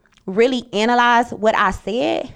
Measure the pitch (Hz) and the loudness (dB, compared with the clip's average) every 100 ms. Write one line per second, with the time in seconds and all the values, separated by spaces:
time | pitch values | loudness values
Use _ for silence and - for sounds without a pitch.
0 | _ _ - 190 240 254 - 196 220 240 | _ _ -6 0 2 0 -4 -2 0 2
1 | 240 233 247 - 214 220 202 185 - 226 | 4 2 0 -2 0 2 0 -2 -6 -4
2 | 302 330 - | -4 -4 -8